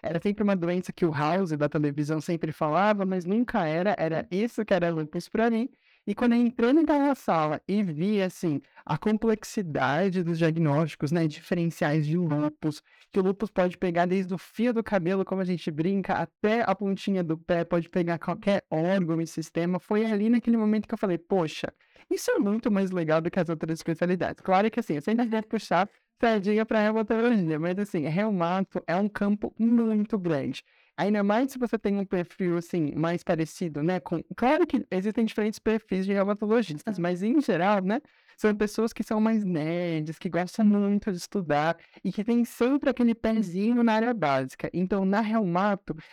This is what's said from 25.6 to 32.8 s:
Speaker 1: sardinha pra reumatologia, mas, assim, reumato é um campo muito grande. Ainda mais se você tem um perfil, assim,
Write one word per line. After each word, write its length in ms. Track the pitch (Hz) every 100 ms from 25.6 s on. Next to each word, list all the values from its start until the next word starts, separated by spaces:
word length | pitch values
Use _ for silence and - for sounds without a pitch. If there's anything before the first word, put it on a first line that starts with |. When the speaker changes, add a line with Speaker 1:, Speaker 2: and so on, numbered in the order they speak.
| - 170 202 _ _ _
Speaker 1:
sardinha 460 | 233 220 185 214 220
pra 160 | 220
reumatologia, 760 | 208 220 214 226 233 220 165 151
mas, 220 | 170 185
assim, 220 | 202 175 135
reumato 760 | 170 220 190 170 185 190 180 -
é 80 | 175
um 120 | 208
campo 460 | - 202 208 - -
muito 600 | 226 240 226 214 208 214
grande. 440 | 175 143 131 135 - _ _ -
Ainda 280 | 185 214
mais 280 | 202 214 262
se 60 | 254
você 180 | 240 220
tem 200 | 208 202
um 80 | 190
perfil, 500 | 185 170 - 180 170
assim, 380 | 170 175